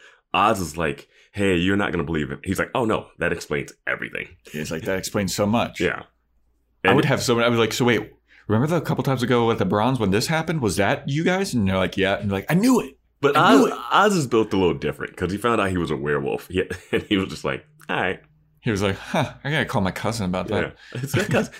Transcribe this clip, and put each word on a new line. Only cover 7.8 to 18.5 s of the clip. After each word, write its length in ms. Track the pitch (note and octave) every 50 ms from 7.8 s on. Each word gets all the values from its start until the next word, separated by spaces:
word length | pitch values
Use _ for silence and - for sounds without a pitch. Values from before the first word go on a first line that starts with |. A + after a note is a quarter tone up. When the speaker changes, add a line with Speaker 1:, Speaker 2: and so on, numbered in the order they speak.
| B2+
Speaker 2:
wait, 260 | A#2+ A#2+ G#2 - - - _ _ _ _ - _ -
remember 200 | G#2 A2 B2+ D3+
the 140 | F3 E3+
couple 220 | C3 - D#3+ - B2
times 200 | C#3 C3+ B2 B2
ago 260 | A2 B2+ A#2+ A#2 A2+
at 60 | A2+ A2
the 60 | A2
Bronze 340 | F#2 G2 G#2 G#2+ A#2+ C3+ C3
when 120 | A2 F#2+
this 160 | F#2 G#2 A#2+ -
happened? 340 | E3 D#3 D#3+ E3 F3 D#3+
Was 140 | B2+ G#2 E2+
that 320 | F2 G2 G2+ C#3 C#3 - -
you 160 | C#3 D3+ E3
guys?" 300 | F3 F3+ F#3 G3 G3 -
And 140 | B2 G2+ F#2+
they're 100 | F#2+ F#2+
like, 180 | F#2 F2+ - -
"Yeah." 200 | F#2+ F#2+ G2 F#2+
And 120 | - G#2
they're 100 | G2 G2
like, 120 | G2 -
"I 20 | D3+
knew 240 | F3 G#3 B3+ C4 A3
it. 160 | D3 - - _ _ _ _ _
Speaker 1:
But 140 | - C#3+ C#3+ D3+
Speaker 2:
I 180 | E3 F#3 B3
knew 80 | C#4 B3
Speaker 1:
Oz, 60 | G3
Speaker 2:
it." 60 | - A2 A#2+ B2
Speaker 1:
Oz 240 | C3 D#3 F#3+ G#3+ G#3
is 120 | F3+ D3 A2+
built 260 | A#2+ A2+ A2 G#2 -
a 40 | G2
little 160 | F#2 F2 D#2
different 400 | C#2 - D2 C#2 - C#2 C#2 -
'cause 160 | - F#2 E2+
he 60 | F#2 G2+
found 240 | - A#2+ A#2 G#2+
out 80 | G2+ G2
he 80 | F#2 F2+
was 120 | E2+ D2
a 60 | D#2 C2+
werewolf. 500 | C#2 D2 D2 C#2+ C#2 C2 G#1+ B1 - -
He, 140 | - F#2 - - F#2 F#2
<laughs> 140 | - -
and 100 | - A#2 -
he 140 | - G#2+ G2
was 120 | F#2+ E2+
just 160 | D#2 D2 -
like, 200 | D2+ C2+ B1+ - _ _ _ - -
"All 60 | - D3+
right." 200 | A2 F#2 F#2+ - - _ _ _ _ _